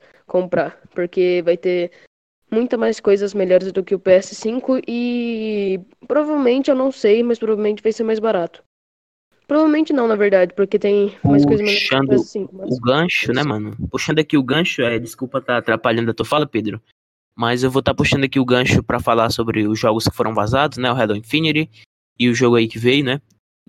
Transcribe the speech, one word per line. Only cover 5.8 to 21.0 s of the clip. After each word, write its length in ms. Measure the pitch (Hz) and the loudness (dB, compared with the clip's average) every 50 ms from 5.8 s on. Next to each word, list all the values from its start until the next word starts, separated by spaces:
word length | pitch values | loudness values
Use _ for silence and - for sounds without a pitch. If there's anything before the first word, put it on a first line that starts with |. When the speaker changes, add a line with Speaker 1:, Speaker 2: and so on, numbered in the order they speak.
| 185 - _ _ - | -6 -12 _ _ -6
Speaker 1:
provavelmente, 640 | - 254 294 302 302 302 294 269 240 247 269 262 - | -2 0 0 0 0 0 0 2 2 2 2 2 2
eu 60 | 277 | 2
não 160 | 262 262 269 | 2 0 -2
sei, 300 | 262 - - 208 214 233 | -2 0 2 4 4 4
mas 160 | 240 240 233 226 | 2 0 -2 -2
provavelmente 440 | 226 214 220 202 214 208 214 208 | -2 -2 -2 0 0 -2 -2 -2
vai 100 | - 226 | -2 -2
ser 120 | 220 - 226 | -2 -2 -2
mais 140 | 220 220 220 | -2 -2 -2
barato. 440 | 208 226 208 180 165 165 - - _ _ _ _ _ _ _ _ _ _ _ _ _ _ _ _ _ | 0 0 0 0 -2 -4 -8 -14 _ _ _ _ _ _ _ _ _ _ _ _ _ _ _ _ _
Provavelmente 460 | - 285 302 320 311 302 311 311 - | -2 0 2 2 4 2 2 0 0
não, 160 | 302 269 233 226 | 0 0 0 0
na 80 | 220 | 2
verdade, 380 | 202 208 202 196 185 180 180 - | 2 2 4 4 4 2 2 0
porque 240 | - 196 196 - 202 | -2 -2 0 0 0
tem 400 | 208 202 202 202 202 202 - - | 0 2 2 2 0 0 -2 -2
mais 220 | - 143 143 143 147 | 0 4 4 4 4
coisa 180 | 143 - - | 4 2 2
melhor 160 | 107 104 101 - | 0 0 -2 -2
que 60 | - | -2
o 40 | - | 0
Speaker 2:
Puxando 200 | 135 135 139 135 | 0 0 2 2
Speaker 1:
P 60 | 135 | 2
S 100 | - - | 2 0
cinco, 320 | - - 214 190 - - | -2 -6 -8 -8 -10 -12
mas 200 | - - - 127 | -12 -8 -6 -6
Speaker 2:
o 40 | 127 | -2
gancho, 520 | 117 123 131 151 170 180 - - - - | 0 0 2 2 0 0 -2 -2 -2 -2
né, 100 | 123 131 | -2 -2
Speaker 1:
sim. 60 | 147 147 | -2 -2
Speaker 2:
mano? 280 | 110 107 107 107 107 - - - | -4 -4 -6 -8 -10 -10 -8 -8
Puxando 300 | - 127 - - 151 156 | -6 -6 -4 -2 0 0
aqui 180 | 151 - - 143 | 0 2 0 0
o 40 | |
gancho, 380 | 131 120 135 156 180 180 - - | 0 0 0 0 -2 -2 -2 -2
é, 160 | 123 120 117 113 | -2 -2 -2 -4
desculpa 440 | 120 117 - - 131 123 - 131 | -6 -8 -12 -12 -10 -8 -8 -6
tá 160 | - - 123 117 | -4 -2 -2 -2
atrapalhando 520 | - - 113 113 - 123 113 117 117 113 | 0 0 0 0 0 0 0 0 0 -2
a 40 | 107 | -2
tua 100 | - 110 | -4 -2
fala, 220 | - 143 151 151 | 0 0 0 0
Pedro, 340 | 143 - 110 107 107 107 110 - _ _ _ _ _ _ _ _ _ _ - | 0 -2 -4 -4 -4 -6 -10 -12 _ _ _ _ _ _ _ _ _ _ -4
mas 240 | 117 117 123 123 | -2 -2 0 0
eu 80 | 131 131 | 0 0
vou 120 | 127 135 | 0 0
tá 120 | 123 139 131 | 0 2 2
puxando 300 | 123 151 - - 143 135 | 2 2 2 0 0 0
aqui 160 | 127 - 135 | 0 0 0
o 40 | 127 | 2
gancho 380 | 123 123 123 127 - - - | 2 2 2 2 2 2 0
pra 160 | - - 117 120 | 0 0 -4 -2
falar 320 | - 127 117 113 113 117 | 0 0 2 2 2 0
sobre 380 | - - 117 113 113 110 107 104 | 0 -2 -4 -2 -2 0 0 0
os 100 | 110 110 | 0 0
jogos 260 | - 113 110 113 110 | 0 0 0 0 0
que 120 | - - | -2 -2
foram 180 | - 117 110 113 | -2 -2 -2 -2
vazados, 440 | 107 104 104 120 135 147 151 - 120 | -2 -2 0 0 0 0 0 -2 -2
né, 120 | 127 127 | -2 -2
o 60 | 120 | 0
Halo 180 | 131 | 0